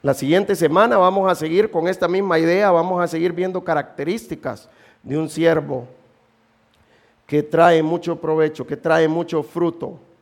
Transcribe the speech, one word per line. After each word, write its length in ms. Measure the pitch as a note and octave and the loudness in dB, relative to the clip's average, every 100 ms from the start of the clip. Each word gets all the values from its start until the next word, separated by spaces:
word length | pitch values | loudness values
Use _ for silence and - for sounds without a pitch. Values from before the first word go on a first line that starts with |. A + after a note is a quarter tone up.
La 100 | C#3+ | -2
siguiente 420 | C3 C#3 F3 G3+ F#3+ | -2 0 0 0 0
semana 420 | D#3+ E3+ A#3 A3+ | 2 4 4 4
vamos 340 | F3+ G3 F#3+ | 4 2 0
a 20 | |
seguir 380 | F3 D#3 F3 G#3+ | -2 0 0 0
con 160 | E3+ E3+ | 0 -2
esta 200 | F#3 F3 | -2 -2
misma 300 | F#3 G3 E3 | 0 0 0
idea, 320 | E3 F3+ G#3 | 2 2 4
vamos 320 | E3+ F3 F3+ | 2 2 -2
a 60 | F3 | -2
seguir 260 | E3 F3 | -2 -4
viendo 300 | E3+ F#3 F3+ | -2 -4 -6
características 1040 | F3+ D3+ C#3+ - C#3+ A3 - E3 C#3 G#2+ - _ - _ | -4 -4 -4 -8 -6 -6 -8 -10 -10 -12 -18 _ -20 _
de 160 | - C#3+ | -8 -6
un 120 | D#3 | -4
siervo 580 | D#3+ E3 D#3 C#3+ C3 B2 - _ _ _ _ _ _ _ _ _ _ _ _ _ | 0 2 2 -2 -10 -10 -20 _ _ _ _ _ _ _ _ _ _ _ _ _
que 160 | D3 | -2
trae 400 | D3 E3 F3 E3 | 0 4 6 6
mucho 360 | D#3 E3+ E3+ E3 | 2 -2 -4 -6
provecho, 500 | D#3 D#3 D#3 D#3 D3 | -2 0 0 -2 -10
que 100 | C#3+ | -6
trae 300 | E3 D#3+ D#3+ | 0 2 2
mucho 340 | D#3+ E3+ D#3+ | 0 -2 -4
fruto 560 | D3 E3+ E3+ E3 A#2 D#3 _ _ | -4 -2 -2 -4 -14 -14 _ _